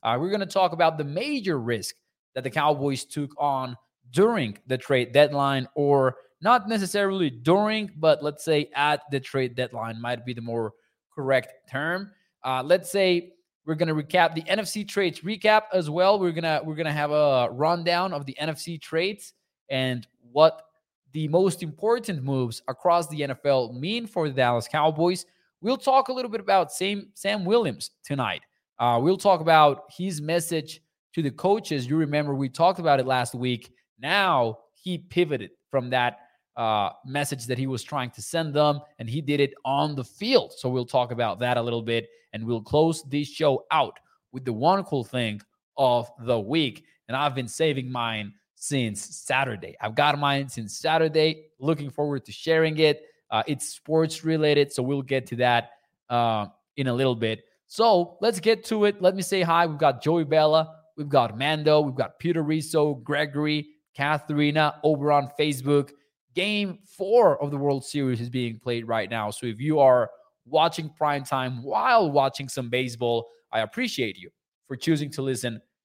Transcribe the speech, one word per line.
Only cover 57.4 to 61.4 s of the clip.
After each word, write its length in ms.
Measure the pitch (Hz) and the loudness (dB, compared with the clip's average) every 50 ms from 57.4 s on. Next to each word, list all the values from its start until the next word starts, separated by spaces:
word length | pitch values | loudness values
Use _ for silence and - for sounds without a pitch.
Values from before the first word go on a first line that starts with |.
| _ _ _ _ _ _ | _ _ _ _ _ _
So 500 | - - 226 233 214 175 175 170 - _ | -2 2 4 4 6 4 2 0 -6 _
let's 200 | 196 226 226 180 | -2 -2 -2 0
get 240 | 160 214 226 - 220 | 0 0 0 0 0
to 200 | - 226 214 208 | -4 0 2 2
it. 140 | 208 202 202 | 2 2 4
Let 160 | 190 185 185 | 2 2 2
me 60 | 190 | 2
say 220 | 185 - 202 190 180 | -4 -2 0 0 2
hi. 240 | 165 165 170 170 165 | 4 4 4 4 2
We've 100 | 151 143 | 2 2
got 240 | 156 143 135 117 | 2 2 2 2
Joey 220 | - 151 165 170 160 | 0 0 2 2 0
Bella. 560 | 139 156 156 151 151 156 160 160 156 - - _ _ _ | 2 4 4 6 6 6 4 2 2 -8 -20 _ _ _
We've 140 | - 147 147 | -12 -8 2
got 260 | 139 139 120 113 107 | 4 4 4 4 -2
Mando. 460 | 110 | -4